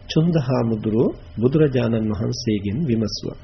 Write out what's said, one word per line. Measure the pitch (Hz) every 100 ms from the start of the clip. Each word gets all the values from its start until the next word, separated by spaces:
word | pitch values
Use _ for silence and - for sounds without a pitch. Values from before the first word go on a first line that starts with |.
චුන්ද | - - 165 165
හාමුදුරුවෝ | 123 123 117 110 110 110 180 339 -
බුදුරජාණන් | - 117 151 151 127 117 113 110
වහන්සේගෙන් | 98 117 120 - 104 101 104
විමසුවා. | 165 113 104 - 50 -